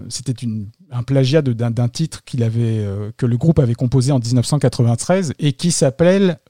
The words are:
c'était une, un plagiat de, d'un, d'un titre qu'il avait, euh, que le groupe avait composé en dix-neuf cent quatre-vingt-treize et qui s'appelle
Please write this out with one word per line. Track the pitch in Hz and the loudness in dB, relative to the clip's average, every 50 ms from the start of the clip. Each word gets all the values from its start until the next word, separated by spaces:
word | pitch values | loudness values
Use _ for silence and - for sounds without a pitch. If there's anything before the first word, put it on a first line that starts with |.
| 98 98 | -14 -12
c'était | - - - - | -12 -12 -8 -8
une, | 127 - - 120 110 110 104 101 - _ _ - - | -8 -6 -6 -6 -6 -6 -8 -10 -14 _ _ -12 -8
un | 123 117 | -8 -4
plagiat | - 139 135 135 127 139 165 | 0 2 2 2 4 2 2
de, | 151 131 120 | 2 0 -2
d'un, | 110 117 120 | -2 -2 -2
d'un | 117 113 120 120 | -2 0 -2 -2
titre | - - 160 156 - - - | -2 -2 -6 -6 -6 -10 -16
qu'il | - - 131 117 | -8 -4 -2 -2
avait, | 113 110 117 120 113 113 110 | 0 0 0 0 0 0 -2
euh, | 107 104 98 101 104 104 113 | -2 -4 -4 -6 -8 -8 -8
que | - - | -4 -2
le | 120 120 117 | 0 0 0
groupe | - 165 165 - | 2 2 4 4
avait | 143 113 117 | 4 2 2
composé | - 127 123 - 135 123 131 | 0 -2 0 2 2 2 2
en | 147 127 | 2 0
dix-neuf | 113 120 127 127 117 | 0 0 0 0 0
cent | - - 147 | 2 0 2
quatre-vingt-treize | - 131 - - 123 117 117 113 - - 180 190 196 147 120 - | 2 0 2 2 2 2 2 0 0 0 0 0 0 -2 -4 -2
et | - 147 139 | -2 -2 -2
qui | - - 175 | 0 -2 -2
s'appelle | 170 - 175 139 120 - 165 175 185 196 202 185 165 - _ _ | 0 2 2 0 2 2 4 4 4 4 4 2 0 -2 _ _